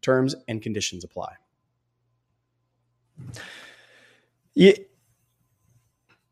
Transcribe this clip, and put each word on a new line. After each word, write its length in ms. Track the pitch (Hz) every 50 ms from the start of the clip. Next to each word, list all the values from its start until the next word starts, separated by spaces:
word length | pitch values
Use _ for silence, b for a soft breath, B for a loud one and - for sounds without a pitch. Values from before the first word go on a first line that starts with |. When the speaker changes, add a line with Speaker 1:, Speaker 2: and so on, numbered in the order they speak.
Speaker 1:
Terms 340 | - 131 131 131 131 131 - - - -
and 140 | 113 107
conditions 420 | - 113 101 104 - - 95 90 87
apply. 300 | - - 90 - - - - _ _ _ _ _ _ _ _ _ _ _ _ _ _ _ _ _ _ _ _ _ _ _ _ _ _ _ _ _ _ _ _ _ _ _ - - - - B B B B B B B B B B B B B B B B B B B B _ _ _ -
Speaker 2:
Yeah. 180 | - 185 196 415 - - - _ _ _ _ _ _ _ _ _ _ _ _ _ _ _ _ _ _ _ _ _ _ _ _ _ _ _ _